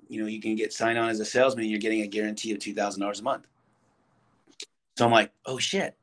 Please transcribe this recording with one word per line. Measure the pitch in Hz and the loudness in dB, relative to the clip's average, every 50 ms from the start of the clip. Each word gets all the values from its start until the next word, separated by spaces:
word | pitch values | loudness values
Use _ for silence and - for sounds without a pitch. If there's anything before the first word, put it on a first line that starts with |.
| - - | -14 -10
you | - 110 | -8 -6
know, | 107 107 | -4 -4
you | 110 110 | -6 -4
can | 104 110 110 | -4 -2 -2
get | 107 107 - - | -2 -2 -4 -2
signed | - 117 113 117 117 | 0 0 2 2 2
on | 113 113 | 0 0
as | 113 107 | 0 -2
a | 107 | -2
salesman, | - - 123 131 135 117 117 113 | 0 4 4 6 6 4 2 -2
and | 107 | -2
you're | 107 104 | -2 0
getting | 110 110 110 110 | 0 0 0 0
a | 104 101 | 0 -2
guarantee | 104 107 107 107 107 107 - 113 | -2 -2 -2 -2 -4 -4 -4 -4
of | 104 101 | -4 -6
two | - 104 101 | -6 -6 -4
thousand | 104 101 101 95 98 | -2 -2 -2 -2 -4
dollars | 101 104 104 104 | -4 -4 -4 -4
a | 107 | -4
month." | 135 131 - - _ _ _ _ _ _ _ _ _ _ _ _ _ _ _ _ _ _ _ _ _ - - - - _ _ _ _ - - | -4 -4 -6 -8 _ _ _ _ _ _ _ _ _ _ _ _ _ _ _ _ _ _ _ _ _ -18 -18 -18 -18 _ _ _ _ -2 2
So | 120 | 4
I'm | 117 | 6
like, | 117 110 104 - _ _ - | 6 6 6 4 _ _ -12
"Oh | 131 131 123 | -10 -6 -4
shit | 120 - - 196 160 127 - _ | -4 -2 -2 -2 -2 -4 -6 _